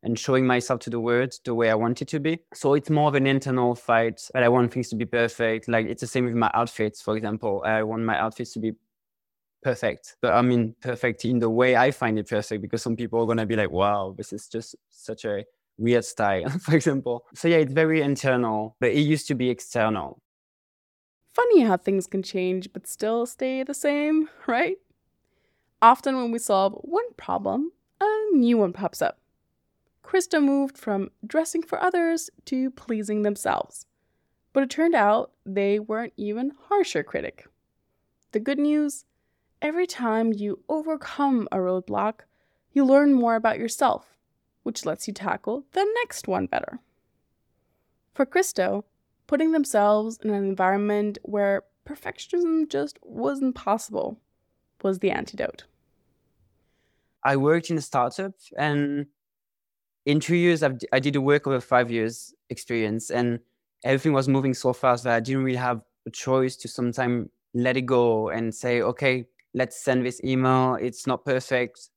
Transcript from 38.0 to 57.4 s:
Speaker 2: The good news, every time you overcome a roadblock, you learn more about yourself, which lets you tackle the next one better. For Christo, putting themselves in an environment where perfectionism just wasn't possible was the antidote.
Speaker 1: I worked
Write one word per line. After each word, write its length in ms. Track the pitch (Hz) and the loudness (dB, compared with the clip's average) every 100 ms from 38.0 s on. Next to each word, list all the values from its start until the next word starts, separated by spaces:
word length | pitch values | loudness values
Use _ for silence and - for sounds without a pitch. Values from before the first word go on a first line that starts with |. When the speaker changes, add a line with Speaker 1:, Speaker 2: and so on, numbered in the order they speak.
| _ _ _ | _ _ _
Speaker 2:
The 80 | 220 | -4
good 180 | 233 277 | -2 0
news, 460 | 294 302 294 - _ _ _ _ _ _ | 0 2 0 -4 _ _ _ _ _ _
every 240 | 302 320 359 | -4 -2 -2
time 460 | - 247 220 226 | -2 -2 0 0
you 320 | 208 208 196 _ | 0 -4 -6 _
overcome 800 | 311 311 311 - - 285 254 214 | -4 -2 -6 -6 -2 2 2 0
a 60 | 190 | -2
roadblock, 640 | 180 185 180 202 208 226 - _ _ _ _ | 0 -2 -2 -2 -2 -4 -16 _ _ _ _
you 120 | 277 | 2
learn 300 | 262 269 285 | 6 6 8
more 220 | 269 233 226 | 6 4 2
about 240 | 220 - | 0 0
yourself, 560 | 226 - 254 - _ _ _ _ _ _ | -6 0 0 0 _ _ _ _ _ _
which 200 | - 226 | -10 -6
lets 220 | - 156 - | -6 -6 -8
you 80 | |
tackle 520 | 208 208 202 - 240 277 | -6 -4 -4 -4 -6 -4
the 120 | - 403 453 | -2 0 0
next 240 | 480 - - | -4 -8 -4
one 200 | 190 190 | -2 -2
better. 340 | - - 247 _ _ _ _ _ _ _ _ _ _ _ _ _ | -4 -6 -14 _ _ _ _ _ _ _ _ _ _ _ _ _
For 140 | - 269 | -4 0
Christo, 600 | 349 370 - 185 202 - _ _ _ _ | 2 0 0 -2 -2 -6 _ _ _ _
putting 240 | 285 320 | 0 2
themselves 680 | 320 277 214 208 214 220 226 | 2 2 2 4 4 0 -6
in 60 | 214 | -4
an 120 | 202 | -2
environment 760 | 196 190 185 196 208 208 208 202 | -2 0 2 2 0 0 -2 -4
where 400 | - 208 202 196 - _ - | -6 -2 0 0 -4 _ -18
perfectionism 840 | 294 - - - 359 349 320 302 | -14 -14 -14 -6 -2 0 0 0
just 300 | 277 285 - | -2 -4 -8
wasn't 500 | - 226 247 277 262 | -16 -6 -4 -2 -2
possible 640 | 247 - 214 - 208 - 226 _ _ _ _ _ _ | -2 -2 -4 -4 -6 -6 -8 _ _ _ _ _ _
was 160 | 196 190 | -4 0
the 140 | 190 | -2
antidote. 540 | - - - - - - _ _ _ _ _ _ _ _ _ _ _ _ _ _ _ | -2 -6 -6 -6 -8 -20 _ _ _ _ _ _ _ _ _ _ _ _ _ _ _
Speaker 1:
I 140 | - | 0
worked 340 | 139 | 2